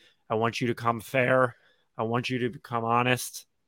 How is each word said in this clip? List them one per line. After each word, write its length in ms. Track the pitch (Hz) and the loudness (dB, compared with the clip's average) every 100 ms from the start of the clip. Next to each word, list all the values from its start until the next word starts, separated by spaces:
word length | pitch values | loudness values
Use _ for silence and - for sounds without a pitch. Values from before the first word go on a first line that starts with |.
| _ _ - | _ _ -4
I 60 | |
want 260 | 110 113 110 | 0 0 0
you 60 | 123 | -2
to 80 | |
come 260 | 117 117 117 | -2 -2 -2
fair. 540 | - 135 123 131 123 - _ _ _ - | -2 0 4 4 2 -2 _ _ _ -6
I 60 | |
want 260 | 113 117 120 | -2 -2 -2
you 120 | 127 | -2
to 100 | 123 | -4
become 340 | 98 - 120 | -6 -6 -4
honest. 640 | 113 120 123 123 - - - _ | 0 2 4 2 -2 -12 -18 _